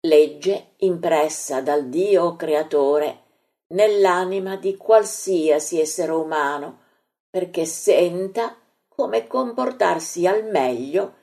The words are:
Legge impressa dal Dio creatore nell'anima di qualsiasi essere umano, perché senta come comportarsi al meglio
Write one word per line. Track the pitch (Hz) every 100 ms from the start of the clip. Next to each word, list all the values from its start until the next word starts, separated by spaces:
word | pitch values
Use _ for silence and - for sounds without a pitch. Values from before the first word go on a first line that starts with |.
| 165
Legge | 151 151 - 190 196 - _
impressa | 190 170 170 160 156 - - 131
dal | 135 147 131
Dio | 147 202 190 170 170
creatore | 165 151 151 147 139 147 151 - _ _ _ _ _
nell'anima | 175 214 202 190 180 185 196 190 190
di | 196 196
qualsiasi | - 220 202 - 190 180 156 151 156 170
essere | 156 - 160
umano, | 160 156 156 143 143 143 - _ _ _ _ _
perché | 185 180 175 165
senta | - - 170 175 175 190 226 226 - _ _ _
come | - 247 233 -
comportarsi | 254 254 233 247 - 180 165 - 175 180
al | 214 220
meglio | 180 127 120 135 175 202 _